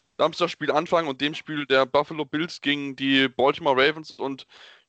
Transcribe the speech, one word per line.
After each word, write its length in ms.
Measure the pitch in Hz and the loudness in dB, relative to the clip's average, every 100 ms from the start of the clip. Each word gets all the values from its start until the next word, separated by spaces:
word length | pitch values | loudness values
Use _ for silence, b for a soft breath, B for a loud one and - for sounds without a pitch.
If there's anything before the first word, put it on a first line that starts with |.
| _ - | _ -2
Samstagspiel 540 | 156 160 175 - 143 | -2 0 -4 -4 -2
anfangen 380 | 139 170 175 160 | 0 2 0 0
und 100 | 131 | -2
dem 140 | 143 | -4
Spiel 320 | 156 - 151 143 | -6 -10 -8 0
der 200 | 135 131 | 2 4
Buffalo 380 | 143 147 160 | 2 0 -4
Bills 380 | 143 151 170 - | -6 -6 -6 -6
gegen 340 | - 143 139 131 | -4 -2 -4 -4
die 320 | 135 135 135 | 2 4 2
Baltimore 480 | - 135 143 160 127 | 2 2 2 0 4
Ravens. 360 | 135 156 156 | 2 2 -8
Und 360 | - 135 135 - B B B | -8 -8 -8 -14 B B B